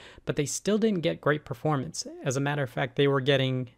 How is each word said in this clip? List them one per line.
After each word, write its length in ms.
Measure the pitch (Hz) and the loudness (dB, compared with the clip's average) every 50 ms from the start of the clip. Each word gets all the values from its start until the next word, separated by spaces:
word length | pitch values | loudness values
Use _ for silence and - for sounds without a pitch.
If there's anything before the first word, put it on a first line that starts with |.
| - - - - - | -20 -20 -20 -10 -6
but 120 | - 143 | -4 -2
they 100 | - 147 | -2 -2
still 320 | - - - - 196 208 214 | -2 -4 -4 0 0 2 2
didn't 220 | 226 220 202 175 | 2 2 2 0
get 200 | 151 165 165 - | 0 -2 -2 -2
great 240 | - 143 151 151 - | 0 0 0 0 -2
performance. 600 | - 139 - - 156 151 135 - 160 - - - 262 330 359 - | -8 -8 -4 -2 0 0 0 -2 -4 -8 -10 -10 -12 -12 -8 -4
As 140 | 156 123 | -2 -2
a 40 | 139 | 0
matter 220 | 139 143 147 147 139 | 0 -2 0 -2 -4
of 80 | - | -4
fact, 240 | - 151 143 127 - | -4 -4 -4 -2 0
they 140 | - 143 139 | 2 4 4
were 120 | 139 135 | 4 4
getting 500 | 127 143 139 135 131 131 131 127 123 - - | 4 4 4 4 4 2 0 -2 -4 -6 -10